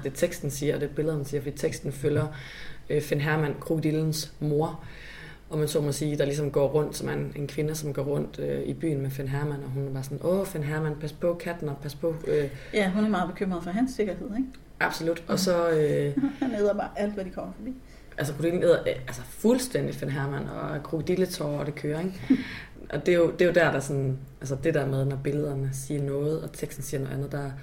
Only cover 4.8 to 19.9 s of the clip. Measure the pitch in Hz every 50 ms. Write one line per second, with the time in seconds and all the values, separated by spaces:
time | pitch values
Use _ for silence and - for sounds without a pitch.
4.8 | - - - - - - - - - - - - - - - 156 151 147 - 156
5.8 | 147 143 135 - 151 147 147 147 143 139 143 151 147 139 - 147 139 139 - 151
6.8 | 147 - - - 135 135 143 143 143 139 - 147 143 139 - 156 156 151 156 156
7.8 | 151 147 135 143 135 147 143 147 151 - - - 143 143 139 139 139 - 139 135
8.8 | 165 165 151 135 135 135 135 - 139 131 135 139 147 151 143 139 139 135 131 139
9.8 | 139 139 135 135 131 - 147 139 - 165 185 196 190 190 - 156 143 147 156 156
10.8 | 160 156 147 147 156 151 - - 175 175 170 175 - 175 170 - - 147 139 -
11.8 | - 143 - - - 165 160 156 - - 151 151 143 135 - - - - - 214
12.8 | 196 190 185 208 214 220 202 180 180 180 185 - 202 185 185 170 170 175 185 226
13.8 | 254 254 - - 208 190 175 - - - 202 247 262 - - - - - - -
14.8 | - 170 - - 160 165 170 - - - - 185 185 190 175 170 170 170 160 156
15.8 | 151 143 147 143 143 143 139 277 254 277 - - 277 254 220 208 208 202 202 208
16.8 | - - - 185 202 208 208 202 185 180 - 175 175 185 185 - 214 254 254 -
17.8 | - - - - - - - - 143 139 151 147 160 170 175 180 - 175 160 -
18.8 | - - - - - - - - - - - - - 220 254 254 - - - 147
19.8 | 139 143